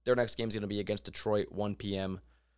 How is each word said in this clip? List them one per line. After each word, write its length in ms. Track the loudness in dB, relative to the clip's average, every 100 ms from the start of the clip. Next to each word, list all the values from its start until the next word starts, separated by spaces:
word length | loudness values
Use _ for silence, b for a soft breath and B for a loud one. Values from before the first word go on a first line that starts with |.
Their 100 | 2
next 220 | 4 4 0
game's 180 | -2
gonna 120 | -2 0
be 140 | 0
against 240 | 0 -2
Detroit, 460 | -4 -4 2 2 2
one 240 | -2 -2
P 220 | -2 -4 -2
M. 240 | -2 -4 -10 _ _